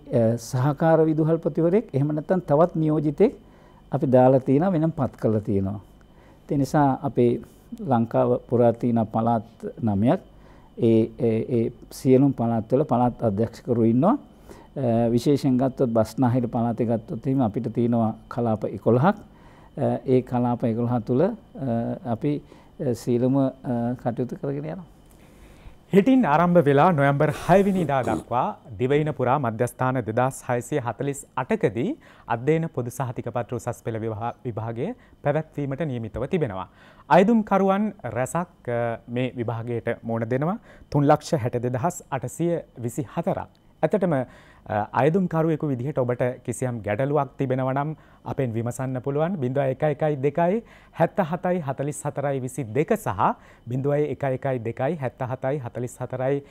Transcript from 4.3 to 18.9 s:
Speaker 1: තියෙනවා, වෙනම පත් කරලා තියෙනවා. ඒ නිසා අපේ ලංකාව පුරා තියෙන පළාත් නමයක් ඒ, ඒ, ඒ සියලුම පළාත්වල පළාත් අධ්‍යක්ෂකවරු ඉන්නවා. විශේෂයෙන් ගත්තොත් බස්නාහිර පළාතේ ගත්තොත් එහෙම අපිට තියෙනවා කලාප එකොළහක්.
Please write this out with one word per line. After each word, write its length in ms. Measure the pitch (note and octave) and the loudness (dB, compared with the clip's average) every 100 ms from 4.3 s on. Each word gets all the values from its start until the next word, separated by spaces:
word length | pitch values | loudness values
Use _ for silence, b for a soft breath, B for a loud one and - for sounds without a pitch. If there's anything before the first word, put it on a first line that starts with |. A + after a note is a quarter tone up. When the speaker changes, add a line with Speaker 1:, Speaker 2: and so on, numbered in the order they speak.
| C3+ | 6
Speaker 1:
තියෙනවා, 320 | C3+ C3+ F#3+ | 4 2 4
වෙනම 200 | E3 D#3+ | 2 0
පත් 220 | D#3+ A#2+ - | 0 -4 -2
කරලා 240 | A#2 G#2+ | 0 0
තියෙනවා. 380 | G2 G2 G2 G2+ - - b b b b - | 0 0 0 -6 -14 -20 b b b b -4
ඒ 80 | D3 | -2
නිසා 420 | C3+ D#3 C#3+ C3 | 2 2 2 0
අපේ 400 | C#3 A#2+ A#2+ B2+ - - - A3+ | -2 2 2 2 -8 -20 -18 -10
ලංකාව 600 | F#3 A#2 A#2 C3 B2 A#2+ | 0 0 2 2 2 0
පුරා 340 | - A#2+ A#2+ | 0 4 4
තියෙන 260 | A#2 B2 A#2 G#2+ | 4 0 0 0
පළාත් 420 | A2+ A2+ A#2 - - - - | 0 0 0 -4 -14 -12 -4
නමයක් 400 | A2 G2 A#2+ F3 - b b b b - | -2 2 2 0 -4 b b b b 0
ඒ, 340 | A#2 A2 A2+ - | 4 4 2 -2
ඒ, 280 | A#2 A2 - | -2 0 0
ඒ 220 | A#2+ A#2+ - - | -2 -2 -6 -20
සියලුම 460 | - C3+ B2+ C#3 | -4 4 6 6
පළාත්වල 500 | B2+ A#2 A2+ G#2 B2+ | 2 0 -2 0 0
පළාත් 400 | - A#2+ B2 A#2 | 2 2 0 0
අධ්‍යක්ෂකවරු 600 | A#2 G2 A2 - - A#2+ | -2 0 -2 -4 -4 2
ඉන්නවා. 340 | A2+ B2 F3 D4 - B B B B D3+ B2 A#2 A#2 | 4 4 2 2 -4 B B B B -4 0 2 2
විශේෂයෙන් 500 | A#2 D3 C#3 C#3+ B2 | 2 2 2 2 2
ගත්තොත් 320 | C3+ B2+ B2+ | 0 0 0
බස්නාහිර 580 | A2+ G#2+ - B2 B2+ A#2 | 2 0 0 2 2 0
පළාතේ 380 | B2 A#2 A2 A#2 | -2 -2 0 0
ගත්තොත් 420 | A2+ - A2+ C#3 | -2 -4 -8 -2
එහෙම 140 | C3+ | 0
අපිට 260 | A2 C3 A#2 | 0 -2 -4
තියෙනවා 380 | A#2 A#2+ A#2 A2 A2+ - | 0 0 2 0 -4 -10
කලාප 380 | - A#2 G#2+ - | -4 -2 -2 -4
එකොළහක්. 520 | G2 - | -4 2